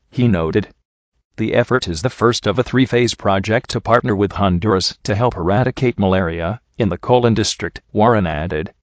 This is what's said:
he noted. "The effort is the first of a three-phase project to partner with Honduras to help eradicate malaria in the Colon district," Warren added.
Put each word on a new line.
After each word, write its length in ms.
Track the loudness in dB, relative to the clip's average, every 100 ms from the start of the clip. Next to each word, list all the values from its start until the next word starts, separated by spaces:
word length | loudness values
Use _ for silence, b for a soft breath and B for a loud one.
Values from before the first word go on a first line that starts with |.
| _
he 180 | 0 2
noted. 420 | 2 0 -2 -2 _ _ _ _ _ _ -6
"The 160 | -2
effort 340 | 0 2 0 -2
is 140 | -4
the 80 | -6
first 380 | 0 0 2 -2
of 100 | -2
a 60 |
three-phase 500 | 0 0 0 2 0
project 560 | 0 0 0 0 -2 -2
to 100 | -6
partner 360 | 2 2 2 0
with 160 | 0
Honduras 680 | 0 0 2 0 0 -2 -6
to 100 | -4
help 240 | 0 0 0
eradicate 640 | 0 2 0 0 -2 0
malaria 600 | 0 2 0 -4 -6 -8 _ -4
in 100 | -2
the 80 | -2
Colon 380 | 2 2 4 2
district," 440 | -2 -4 -8 -10 _
Warren 320 | 0 2 2 0
added. 480 | -4 -4 -6 -6 -12